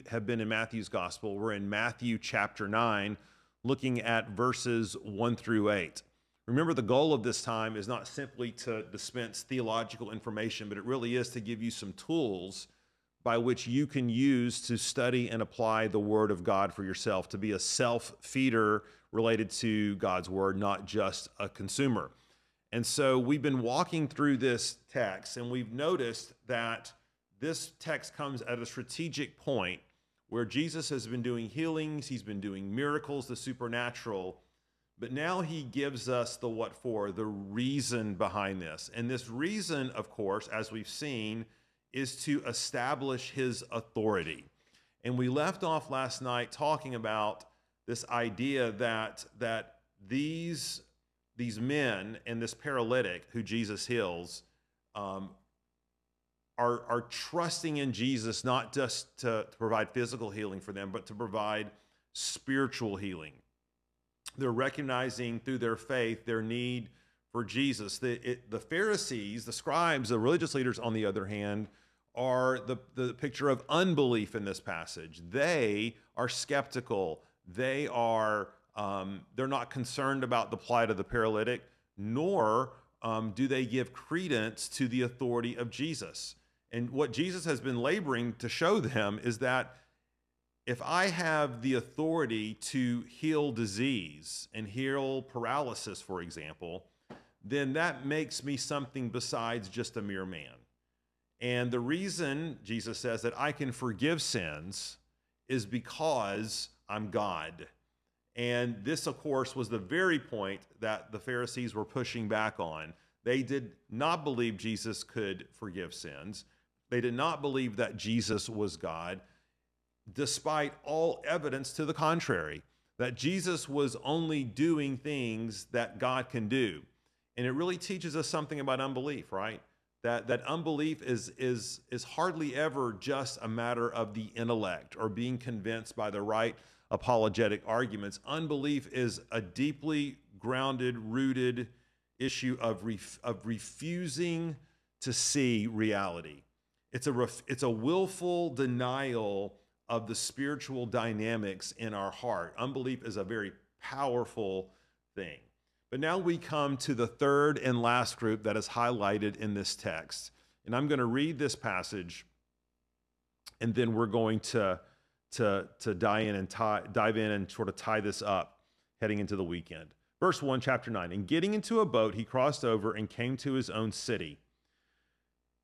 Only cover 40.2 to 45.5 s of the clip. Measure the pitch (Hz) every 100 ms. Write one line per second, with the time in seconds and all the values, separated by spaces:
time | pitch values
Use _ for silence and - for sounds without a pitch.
40.2 | 98 104 - 110 107 113 101 - 147 120
41.2 | 107 113 113 _ _ _ _ 127 127 -
42.2 | - 147 127 113 - 127 127 143 135 123
43.2 | - 139 127 110 - 113 - 113 107 95
44.2 | 80 73 - _ _ _ _ _ 120 123
45.2 | 123 139 165